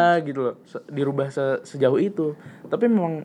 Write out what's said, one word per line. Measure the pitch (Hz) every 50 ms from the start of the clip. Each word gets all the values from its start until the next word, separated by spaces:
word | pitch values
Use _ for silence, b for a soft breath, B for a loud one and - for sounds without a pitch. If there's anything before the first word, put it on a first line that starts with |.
| 170 175 175 170 156
gitu | 147 135 135
loh. | 131 120 - - -
Se-, | - - 120 - -
dirubah | 147 139 143 139 139 151 139 139
se-, | 135 143 139 135 135 - -
sejauh | - - 143 135 127 131 -
itu. | 160 - 202 - 160 151 151 - B B B B B
Tapi | - - 175 233 240
memang | 233 208 175 165 160 156 -